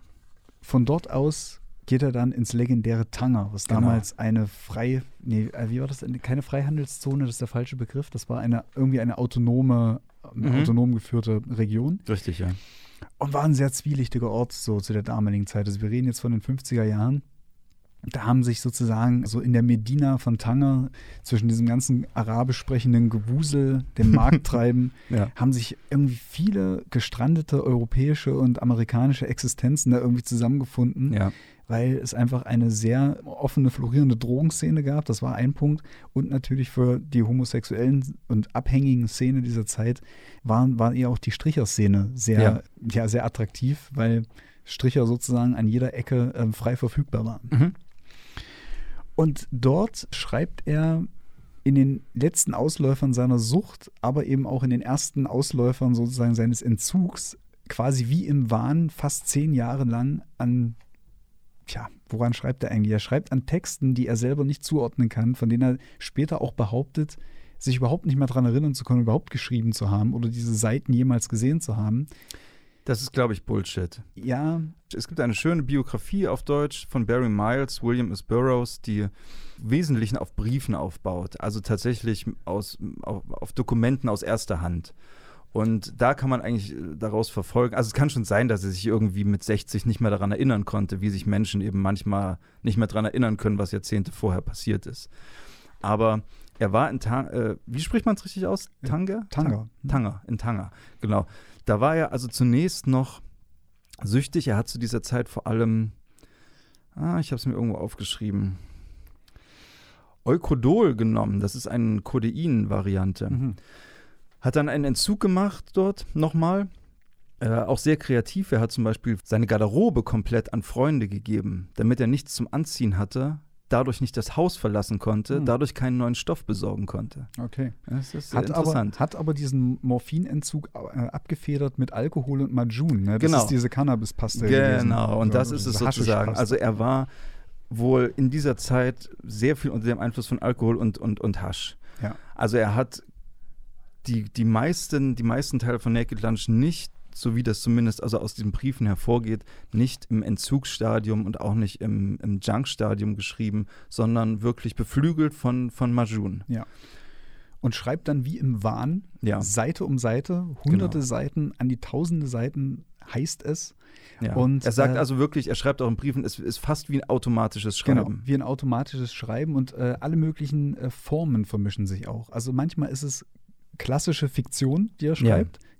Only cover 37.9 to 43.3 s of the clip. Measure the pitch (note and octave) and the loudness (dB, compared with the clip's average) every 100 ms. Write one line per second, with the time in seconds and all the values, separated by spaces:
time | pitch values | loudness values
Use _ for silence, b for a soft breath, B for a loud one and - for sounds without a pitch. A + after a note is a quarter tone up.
37.9 | C#3 C3 - - A2 G2+ A#2 - C3+ C#3 | 2 0 -8 -2 0 0 -2 2 4 4
38.9 | B2 A2+ - B2+ C3 A#2+ A#2 G#2+ - A2+ | 4 2 0 0 2 0 -2 -2 -2 -2
39.9 | B2 B B B B A2+ A2+ C3 A#2 A2+ | -2 B B B B 0 4 4 4 2
40.9 | B2+ B2 A#2+ - - D#3+ D3+ A2 - G#2 | 2 0 0 -2 -2 0 0 0 4 6
41.9 | G2 G2+ B2+ A2+ A2 A2 F2+ - - A2+ | 6 2 0 4 6 6 4 -4 -8 -2
42.9 | A#2 A2+ A#2 A#2 | 0 2 0 -2